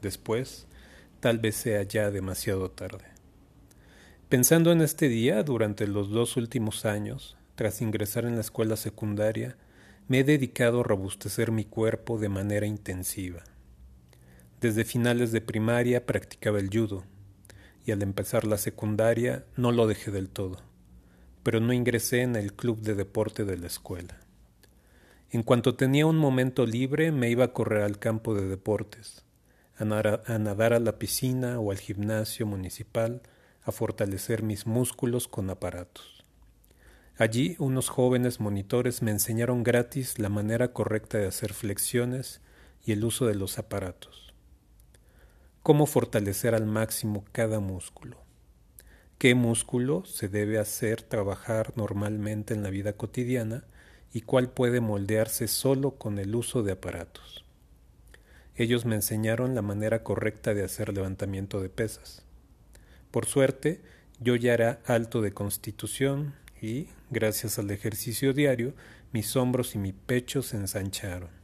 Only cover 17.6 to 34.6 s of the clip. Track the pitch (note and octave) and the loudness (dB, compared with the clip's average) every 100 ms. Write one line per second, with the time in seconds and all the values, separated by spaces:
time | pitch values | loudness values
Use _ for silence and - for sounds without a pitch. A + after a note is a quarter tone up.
17.6 | - - - G#2 G2+ G2 G2+ A#2 G#2+ G#2 | -20 -12 -4 -2 -2 -2 0 0 0 0
18.6 | - - G#2+ G#2+ A2 A#2 B2 B2+ - - | -2 -4 -4 2 2 4 0 -2 -6 -2
19.6 | B2 A#2+ A2 G2+ - G2+ F#2+ - F#2+ F2 | 2 4 4 2 -4 -6 -6 -6 -6 -8
20.6 | - - - - - - - - - A2+ | -16 -20 -20 -20 -20 -20 -20 -6 0 2
21.6 | A2+ B2 A#2+ A#2+ - B2 B2+ A#2 G2+ G2 | 4 4 2 2 2 0 2 0 -4 -4
22.6 | A#2 A2 G#2+ G2+ G2 - G#2+ - G#2 F2+ | -4 -2 -2 -2 -2 -2 -2 -2 -4 -4
23.6 | F2 - - F2 F2 - - _ - _ | -6 -12 -10 -10 -10 -16 -20 _ -20 _
24.6 | _ _ _ - - - _ A#2+ A2 B2 | _ _ _ -20 -20 -20 _ -4 4 4
25.6 | A#2 A#2+ C3+ C#3 D#3 D#3+ D3 B2+ C3 B2+ | 4 2 4 6 6 6 4 4 2 2
26.6 | A#2 A2+ C3 D3 D#3+ D3 A#2 A#2 B2 - | 2 2 0 2 2 2 2 4 2 2
27.6 | G#2+ G#2+ G#2 G2+ A#2 A2 A2+ G#2 G2 F#2+ | 0 2 0 0 -2 -2 -2 -2 -2 -4
28.6 | - G#2 G2+ - G#2 - _ _ _ _ | -2 -2 -2 -12 -20 -20 _ _ _ _
29.6 | _ - G#2+ G#2+ G#2+ G#2+ - A2+ G#2+ G2+ | _ -6 -2 2 2 0 0 -2 0 2
30.6 | A2+ A#2 A#2 - - - C3 B2+ B2+ B2 | 4 4 2 -2 -4 -2 0 0 -2 -2
31.6 | G#2+ F#2+ - G2 G#2 A2 A2 - A2 G2 | -2 -4 -6 -4 -2 0 -2 -4 -4 -4
32.6 | F#2 - - A2+ A2+ B2 - _ _ _ | -8 -10 -6 -2 -2 -2 -12 _ _ _
33.6 | - - A2 - G2+ F#2+ - A2+ G#2+ G2+ | -8 -4 -4 -2 -2 -2 -2 -2 -2 -4